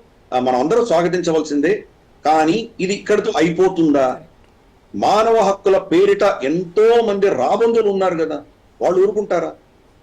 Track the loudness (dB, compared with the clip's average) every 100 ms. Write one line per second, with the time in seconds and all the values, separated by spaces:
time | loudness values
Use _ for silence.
0 | -18 _ _ -4 -2 0 0 0 2 0
1 | 0 -2 -2 -2 -2 -2 0 -2 -6 _
2 | _ _ 0 2 2 0 -4 -8 -6 -6
3 | -2 -2 0 -2 -2 2 0 2 0 2
4 | 0 -2 -12 _ _ _ _ _ _ -4
5 | 0 2 2 2 2 0 0 0 2 2
6 | 2 2 0 0 -4 -4 -4 2 4 4
7 | 2 0 0 0 -2 0 0 0 0 0
8 | -2 -2 -4 -6 -14 _ _ _ -2 0
9 | 0 -2 -4 -4 -4 -10 _ _ _ _